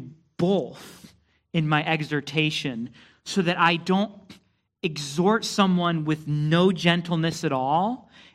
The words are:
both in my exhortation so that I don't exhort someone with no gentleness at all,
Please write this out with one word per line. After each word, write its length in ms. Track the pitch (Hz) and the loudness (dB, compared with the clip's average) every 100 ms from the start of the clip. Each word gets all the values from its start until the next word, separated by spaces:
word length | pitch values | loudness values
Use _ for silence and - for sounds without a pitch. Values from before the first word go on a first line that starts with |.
| 123 - _ - | -6 -18 _ -2
both 760 | 175 196 120 - - - - _ _ _ _ | 0 0 -2 -10 -20 -20 -20 _ _ _ _
in 160 | 170 151 | -2 2
my 160 | 151 | 2
exhortation 1080 | 160 160 147 147 - 151 156 156 147 117 120 - - _ | 0 -2 -2 -4 -4 -2 0 -2 -6 -6 -10 -12 -20 _
so 180 | - - | -8 -2
that 160 | 170 180 | 0 2
I 180 | 170 170 | 2 2
don't 360 | 170 190 208 - - - _ _ _ _ | 0 0 0 -6 -20 -20 _ _ _ _
exhort 640 | 180 151 147 - 180 220 | -8 -6 -8 0 2 2
someone 600 | 220 - 196 180 175 165 | 0 2 2 4 2 0
with 220 | 151 156 151 | -2 -4 -2
no 460 | 147 151 170 185 | -2 2 4 4
gentleness 720 | 175 170 170 170 175 160 160 | 4 2 2 0 -2 -2 -2
at 80 | 160 | -2
all, 580 | 135 131 156 202 254 - - - | -2 0 0 0 -4 -12 -20 -20